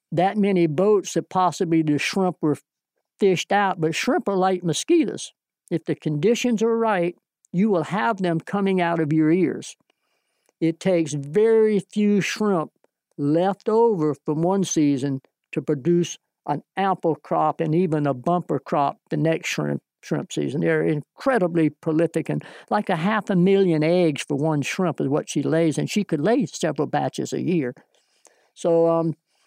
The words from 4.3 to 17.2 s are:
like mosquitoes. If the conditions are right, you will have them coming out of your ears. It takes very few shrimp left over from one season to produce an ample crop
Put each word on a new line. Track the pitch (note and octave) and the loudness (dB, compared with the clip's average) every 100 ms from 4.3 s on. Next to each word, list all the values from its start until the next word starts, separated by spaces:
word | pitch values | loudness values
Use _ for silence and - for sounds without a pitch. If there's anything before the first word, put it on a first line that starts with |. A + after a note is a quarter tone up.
| F#3+ | 0
like | F#3 F3+ | 0 0
mosquitoes. | F3 D3+ - E4+ B3 - - _ _ _ - | -2 -4 0 2 2 -4 -12 _ _ _ -6
If | E3 - | -6 -4
the | C#3+ | -4
conditions | D#3+ D3 F#3 A#3 B3 A3+ | -2 0 2 2 0 0
are | A3+ A3+ | 0 0
right, | A3+ F#3+ F3 - _ _ _ | 0 0 -2 -4 _ _ _
you | F3 A3 | 0 2
will | F3+ | 2
have | D3 G3+ A#3 G3+ | 0 -2 -2 0
them | F3+ E3 | 0 -2
coming | - G3+ G3 F#3 | -2 -2 0 2
out | E3+ E3 | 0 0
of | D#3 | 0
your | D#3 D#3 | 2 4
ears. | F3 D3+ - - - _ _ _ _ _ _ _ - | 4 2 -2 -10 -18 _ _ _ _ _ _ _ -4
It | E3 D#3+ | -2 0
takes | F#3+ F3 D#3 | 0 0 0
very | D3 C#3 F3+ A3+ A3+ A3 G#3 | -4 -4 2 4 4 4 2
few | - G#3 G#3 G3+ | -2 0 2 2
shrimp | - - G#3 F3+ D3+ _ _ _ _ - | 0 -2 0 0 -2 _ _ _ _ -6
left | C#3+ D#3+ F#3+ F#3 - | 0 2 0 -2 0
over | A3 A#3 G3 D3+ | 2 2 2 0
from | C#3 - D3+ | -2 -4 -2
one | E3+ G3 | 0 0
season | F3 E3 D3 C#3 C#3 C3 _ _ _ | 0 2 2 2 -2 -6 _ _ _
to | - | -10
produce | C3+ D3 C#3 F3 E3+ - _ _ - | -4 -4 0 0 0 -6 _ _ -8
an | D3 - - | -8 -8 -4
ample | G3 F3+ E3+ | -2 0 -2
crop | D3 | -4